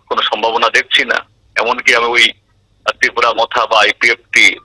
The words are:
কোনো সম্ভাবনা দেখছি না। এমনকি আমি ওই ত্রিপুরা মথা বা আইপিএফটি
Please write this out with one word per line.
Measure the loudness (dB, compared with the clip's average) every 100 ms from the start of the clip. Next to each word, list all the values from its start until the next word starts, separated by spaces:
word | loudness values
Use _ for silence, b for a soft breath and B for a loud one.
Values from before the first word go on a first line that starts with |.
| -8
কোনো | -4
সম্ভাবনা | -4 -2 -2 0 0
দেখছি | 0 0 -2
না। | 0 -4 -6 _ _ -4
এমনকি | -4 -2 0
আমি | 0 0
ওই | 2 0 -2 _ _ _ _ -6 -2
ত্রিপুরা | -4 0 -2
মথা | 0 -2 0 0
বা | 2
আইপিএফটি | 2 2 -2 -2 _ 2 2 0